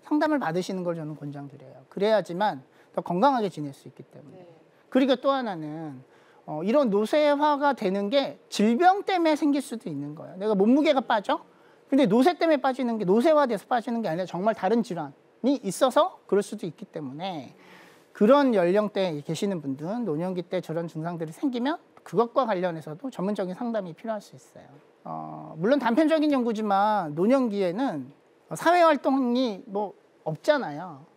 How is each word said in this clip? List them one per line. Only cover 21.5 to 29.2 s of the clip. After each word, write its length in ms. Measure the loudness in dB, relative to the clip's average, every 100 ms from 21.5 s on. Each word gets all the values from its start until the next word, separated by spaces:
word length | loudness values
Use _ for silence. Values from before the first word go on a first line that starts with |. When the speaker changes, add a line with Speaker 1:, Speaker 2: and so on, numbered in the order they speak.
| -2 -4 -4 _ -20
Speaker 1:
그것과 420 | -4 0 2 0 0
관련해서도 640 | 0 -2 -4 -12 -12 -12
전문적인 460 | -6 -4 -4 -6 -6
상담이 380 | -6 -6 -8
필요할 280 | -12 -10 -10
수 140 | -12 -20
있어요. 300 | _ -20 -20 -20 _ _ -12
어, 500 | -10 -10 -12 -14 -2
물론 220 | 2 2
단편적인 520 | 2 2 2 2 2
연구지만 840 | 0 0 -2 0 2 2 0 -2 0
노년기에는 960 | 2 2 2 0 -2 -2 -4 -4 -10 -18 _ _ _
사회활동이 1120 | -2 2 6 6 4 0 0